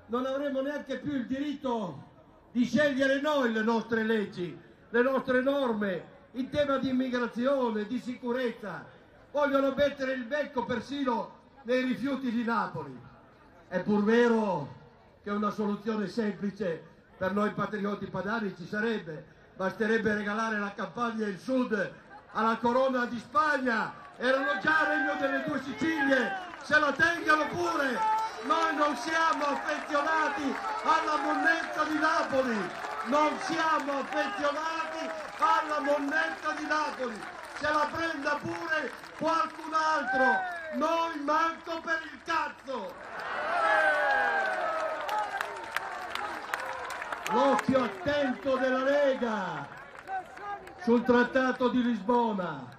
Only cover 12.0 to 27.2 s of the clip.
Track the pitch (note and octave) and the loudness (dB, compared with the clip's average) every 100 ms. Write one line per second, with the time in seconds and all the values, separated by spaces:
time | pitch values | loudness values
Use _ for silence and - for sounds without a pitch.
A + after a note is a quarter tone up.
12 | C4 C4 C4 A3+ A3+ A3+ F3+ D#3+ D3 B2 | -2 -2 -2 -2 0 0 -2 -6 -10 -12
13 | - - - - - - - F3+ F3+ G#3 | -16 -20 -20 -20 -20 -20 -6 -2 2 4
14 | G#3 A#3 A#3+ A3+ G#3 E3+ C3+ - - - | 6 6 6 6 2 0 -4 -12 -20 -20
15 | - _ G#3 G#3 G#3 G3+ G3+ G3+ A3+ G#3+ | -20 _ -6 -2 -2 0 -2 -2 -2 -2
16 | F#3+ - G#3 F#3 G3+ - F#3+ - - - | -2 -2 -2 -2 -4 -2 -4 -4 -8 -20
17 | - - F#3 G3+ G#3 - G3+ G#3 G3+ G3 | -20 -6 -2 0 0 0 -4 -2 -4 -4
18 | F#3+ F#3 F#3+ A3+ G3+ E3+ E3+ G#3 A3+ G#3+ | -6 -4 -4 -2 -4 -6 -6 -2 -2 -2
19 | E3 D3+ - - - - F#3 F3+ G#3+ A3+ | -6 -12 -14 -20 -18 -6 -4 0 2 2
20 | G#3+ G#3+ G3+ G#3 A3+ G#3+ G3+ G3 F#3+ A#3+ | 2 0 -2 -2 -2 -2 -4 -6 -8 -4
21 | A#3 A3 G#3 F3 - C4 A3 G#3 E3+ - | -4 -2 -4 -4 0 0 2 0 -2 -6
22 | - - - - A3+ A3+ A#3+ B3+ C4+ B3+ | -18 -20 -8 0 0 2 2 4 4 2
23 | A#3+ A#3 - D4 D#4 C#4+ B3+ A3 F#3 - | 0 -4 -2 2 4 2 2 0 -2 -6
24 | - - A#3+ C4+ D4 D4 D4+ D#4 D4+ D4+ | -16 -4 2 2 2 0 4 4 4 2
25 | C#4+ C#4+ C#4 C4+ D4+ C#4 C#4 A3 D#4+ D#4 | 0 0 0 0 -2 -4 -4 -2 -2 2
26 | C#4 C4 G#3 G3 - - - D4+ D4 C4+ | 4 4 2 -2 -6 -12 2 4 4 4
27 | E4 E4+ | 2 2